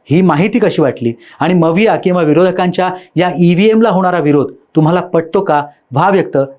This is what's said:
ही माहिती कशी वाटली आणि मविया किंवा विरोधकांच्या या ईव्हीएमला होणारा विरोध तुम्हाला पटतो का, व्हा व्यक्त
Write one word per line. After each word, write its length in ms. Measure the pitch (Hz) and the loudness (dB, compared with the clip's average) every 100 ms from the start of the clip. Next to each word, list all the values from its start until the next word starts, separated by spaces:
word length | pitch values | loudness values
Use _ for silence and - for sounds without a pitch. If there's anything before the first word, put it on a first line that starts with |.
| - | -2
ही 120 | 160 | 0
माहिती 360 | 185 147 208 233 | 2 2 0 0
कशी 240 | 196 - | 0 0
वाटली 300 | 120 - 117 117 - - | -2 -2 -6 -8 -12 -6
आणि 140 | 156 | -2
मविया 420 | 180 165 170 220 160 | 0 2 2 0 0
किंवा 260 | 190 180 | 0 0
विरोधकांच्या 680 | 156 151 185 180 180 180 185 180 - 156 | 0 2 2 0 -2 -2 -4 -6 -8 -4
या 140 | 175 165 | -2 0
ईव्हीएमला 500 | 175 175 214 220 226 | 2 2 2 2 2
होणारा 300 | 180 185 175 | 0 0 0
विरोध 340 | 147 147 127 - _ 160 | 0 0 0 -8 _ -2
तुम्हाला 240 | 156 180 | 0 0
पटतो 400 | - 165 165 202 | -2 -4 -2 -2
का, 240 | 190 147 147 - _ | 0 -2 -2 -12 _
व्हा 180 | 123 185 | -2 0
व्यक्त 280 | 196 - 139 135 | 0 0 -2 -4